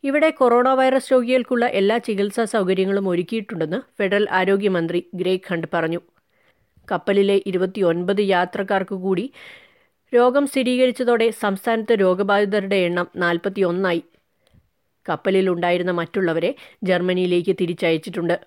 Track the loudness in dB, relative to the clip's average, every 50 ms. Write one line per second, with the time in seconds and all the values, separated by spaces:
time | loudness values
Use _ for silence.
0 | -2 0 0 2 2 2 2 2 2 4 4 4 4 4 2 4 2 2 2 0
1 | 0 2 2 2 2 2 0 0 0 0 0 0 0 0 0 0 2 2 0 0
2 | -2 -4 -2 -2 -2 -2 -2 -4 -4 -2 0 -2 0 0 2 0 0 0 0 -2
3 | 0 0 -2 -2 -2 -2 -4 -6 -6 -6 -6 -6 -4 -4 -4 -6 -8 _ _ _
4 | -2 0 0 0 0 0 0 0 2 2 2 2 2 0 0 0 -2 -2 -2 -4
5 | -6 _ -8 -4 -2 -2 -2 -2 -2 -6 -6 -6 -4 -4 -4 -2 -2 -2 -4 -6
6 | _ _ _ _ _ _ _ _ _ _ _ _ _ _ _ _ _ -6 -6 -4
7 | -2 0 2 2 4 4 2 0 0 0 -2 -2 -2 -2 -2 0 0 0 0 0
8 | 0 -2 0 0 2 2 2 2 0 0 -2 -6 -4 -2 -2 -2 -2 -4 -8 -6
9 | -2 -2 -2 -2 -4 -8 _ -16 -20 -20 -20 -20 -20 _ _ _ _ _ _ _
10 | _ _ 2 4 4 4 4 2 0 0 0 -2 0 0 2 2 2 2 2 0
11 | 0 0 2 2 2 0 0 -2 -2 -2 -2 -2 -2 -2 -2 -2 0 0 2 4
12 | 4 2 2 2 0 0 2 2 2 2 0 -2 -2 0 0 0 0 0 0 -2
13 | -4 -4 _ -2 -2 0 0 0 -2 -4 -2 0 0 0 0 0 0 0 -2 -2
14 | -4 _ _ _ _ _ _ _ _ _ _ _ _ _ _ _ _ _ _ _
15 | _ -6 -6 -4 _ 0 0 2 2 0 0 0 0 0 0 0 0 -2 -2 -4
16 | -4 -4 -2 -2 0 0 0 0 -2 -2 -4 -6 -12 -20 _ _ -2 0 0 0
17 | 2 0 0 0 0 0 0 0 0 0 -2 -2 -2 -4 -4 -2 0 0 0 0
18 | -4 -8 -8 -6 -2 -2 -2 -2 -4